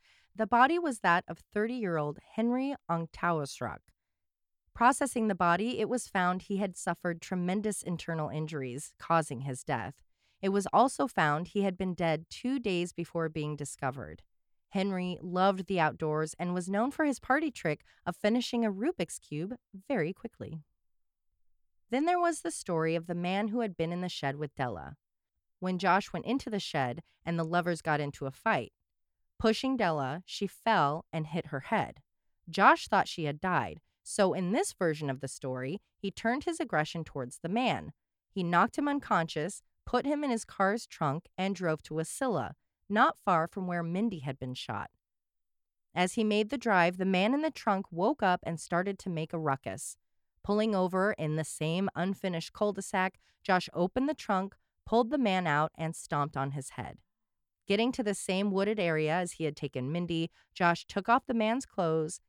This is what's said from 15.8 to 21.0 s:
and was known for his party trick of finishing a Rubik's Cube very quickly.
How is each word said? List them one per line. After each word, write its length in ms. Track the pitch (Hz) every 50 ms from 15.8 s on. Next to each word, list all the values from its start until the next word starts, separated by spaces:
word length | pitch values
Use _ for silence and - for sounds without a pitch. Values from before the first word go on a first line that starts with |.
| 160 156 117 - 160 156 151 156 156 156 -
and 160 | - 175 180 180
was 140 | 180 170
known 240 | 185 202 202 233 285
for 140 | 277 - 311
his 160 | 285 254 -
party 280 | - - 254 302 330 302
trick 360 | - - - 165 151 - _ _ _ _ _
of 120 | - 170
finishing 480 | - - 208 226 247 240 - - 233 233
a 60 | 214
Rubik's 460 | 190 190 226 320 370 - 170 - -
Cube 380 | - - - 151 151 165 202 247 - _ _ - 190 -
very 240 | - 277 202 151 165
quickly. 480 | 196 - - 233 - _ - - 156 156 - _ _ _ _ _ _ _